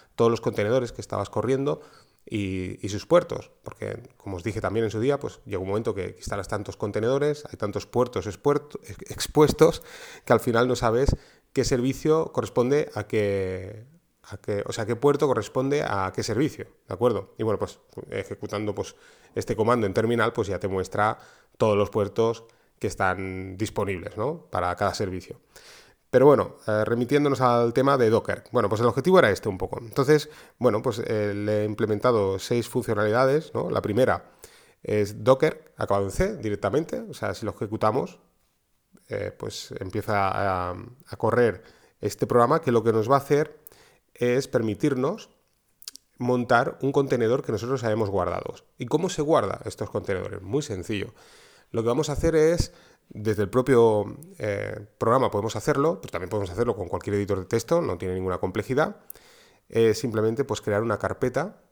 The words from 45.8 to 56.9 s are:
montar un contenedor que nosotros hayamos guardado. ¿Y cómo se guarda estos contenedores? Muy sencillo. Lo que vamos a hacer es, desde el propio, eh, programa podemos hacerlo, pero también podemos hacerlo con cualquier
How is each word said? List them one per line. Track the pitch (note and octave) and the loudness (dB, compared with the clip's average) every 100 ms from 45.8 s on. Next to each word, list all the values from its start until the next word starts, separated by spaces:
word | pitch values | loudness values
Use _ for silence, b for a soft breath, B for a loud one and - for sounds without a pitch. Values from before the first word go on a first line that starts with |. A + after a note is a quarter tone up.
| - - _ - | -18 -20 _ -6
montar | B2 B2 A#2+ A#2+ B2+ - | 0 0 4 2 2 -2
un | C3+ | 0
contenedor | C#3 C#3 B2+ A2+ C3+ | 2 2 2 2 2
que | - | 0
nosotros | G#2+ A#2 C3+ | -4 -2 -2
hayamos | A#2 G#2+ G#2 | 0 0 0
guardado. | F#2+ F2 F#2 - - _ - | 0 0 -2 -6 -12 _ -12
¿Y | A#2+ | -2
cómo | D3+ F3+ | -2 -2
se | E3+ | -2
guarda | D3 D3+ G2+ - - | 2 2 2 -4 -8
estos | - B2 | -8 -6
contenedores? | G#2+ G2 F#2+ G2 G2 | -6 -4 -4 -4 -10
Muy | F#2+ C3 | -4 -4
sencillo. | D3 F#2 F2 G#2 G#2+ - B B B B B | -4 -8 -4 -6 -6 -12 B B B B B
Lo | A2+ | -4
que | A2 | 0
vamos | B2+ D3 | 0 -2
a | |
hacer | C#3+ E3 D#3 | 0 2 4
es, | D#3 E3+ - B B B _ | 4 2 -2 B B B _
desde | - A2 G#2 | -6 -2 0
el | G2 | 0
propio, | A#2+ B2+ B2 A#2 G#2+ G#2 - E3+ G3 | 0 4 6 6 4 -2 -8 -16 -8
eh, | A2 G2+ G2+ G#2+ G2+ - | -6 -4 -6 -8 -12 -2
programa | A2 B2+ A#2 | 2 4 4
podemos | G#2 G#2+ A2 | 0 -2 -4
hacerlo, | - C#3 D3+ F#3 | -2 0 0 -2
pero | - | -8
también | F2 F2+ | -8 -4
podemos | G#2 F#2+ | -4 -4
hacerlo | F2+ A#2+ | -2 -2
con | G2+ | -2
cualquier | F2 | -4